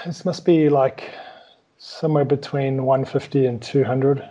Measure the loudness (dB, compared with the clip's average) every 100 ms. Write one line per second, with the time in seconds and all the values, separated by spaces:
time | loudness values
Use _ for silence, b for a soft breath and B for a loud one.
0 | -10 -6 -6 -4 2 4 6 4 2 -2
1 | -16 B B B B B _ _ -20 -6
2 | 0 0 2 0 -2 -4 -2 -2 2 0
3 | 0 -4 -2 0 2 0 -2 0 2 2
4 | 2 0 -4